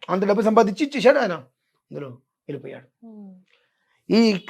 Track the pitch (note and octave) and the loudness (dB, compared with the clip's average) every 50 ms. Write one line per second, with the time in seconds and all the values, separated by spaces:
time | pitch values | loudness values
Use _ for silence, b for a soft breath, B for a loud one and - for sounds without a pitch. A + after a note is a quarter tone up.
0 | - - E3+ F#3+ F#3+ G3+ G#3 G#3 G#3+ A3 G#3+ G#3 A3+ G3+ G3 - D#4 C#4 - C4+ | -6 -4 -2 0 2 2 2 2 2 2 4 4 4 2 0 -2 -4 -4 -2 2
1 | F3 A#3+ D4 C#4 B3 G3 F3 D#3 - - _ _ _ _ _ _ _ _ D3 D3 | 4 4 4 4 2 -2 -4 -8 -12 -16 _ _ _ _ _ _ _ _ -14 -14
2 | C#3+ C3 B2+ B2+ _ _ _ _ _ - C#3+ C3 C3+ C#3 C3+ B2+ B2+ _ _ _ | -14 -14 -16 -18 _ _ _ _ _ -14 -12 -12 -12 -14 -16 -18 -20 _ _ _
3 | A3+ A3+ A3 G#3+ G#3 F#3+ F#3 F#3 _ _ _ _ _ _ _ _ _ _ _ _ | -20 -20 -20 -20 -20 -20 -20 -20 _ _ _ _ _ _ _ _ _ _ _ _
4 | _ - F3+ A3 A#3 A3 G#3 F3+ - - | _ 0 2 4 4 2 2 -2 -6 -10